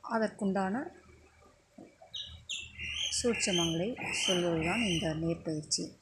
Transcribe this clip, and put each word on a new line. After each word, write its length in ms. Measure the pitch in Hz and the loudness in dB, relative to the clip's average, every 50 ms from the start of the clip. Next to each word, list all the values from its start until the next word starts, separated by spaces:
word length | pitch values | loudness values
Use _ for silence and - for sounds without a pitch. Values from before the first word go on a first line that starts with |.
| - - | -6 -2
அதற்குண்டான 800 | 233 226 220 208 214 - 214 196 190 196 190 190 202 254 302 359 - - - - - - - - - - - - - - _ _ _ - - - - _ - - - - - - - - - - - - - - - - - - - - - - - - - | 0 2 2 0 0 0 0 0 2 2 2 2 0 -2 -4 -6 -10 -16 -20 -20 -20 -20 -20 -20 -20 -20 -20 -20 -20 -20 _ _ _ -20 -20 -20 -20 _ -20 -14 -12 -10 -10 -10 -12 -16 -10 -8 -8 -8 -8 -12 -12 -10 -8 -6 -4 -2 -2 0 0 2 2
சூட்சமங்களை 880 | 240 226 - - 214 185 175 170 165 165 165 175 220 262 - - 906 | 2 2 2 2 2 2 2 2 2 2 2 0 0 -2 -4 -4 -4
சொல்வதுதான் 720 | - - - - 190 180 175 175 170 160 160 165 185 233 | -2 0 2 4 4 4 4 4 2 2 2 2 2 2
இந்த 320 | 240 202 175 165 - 160 156 | 2 2 2 2 2 0 0
நீர்ப்பயிற்சி. 840 | 156 165 165 170 165 - 170 160 151 151 - - - 175 - - - | 0 0 0 0 0 -2 -4 -4 -4 -2 -2 -2 -2 -2 -4 -10 -18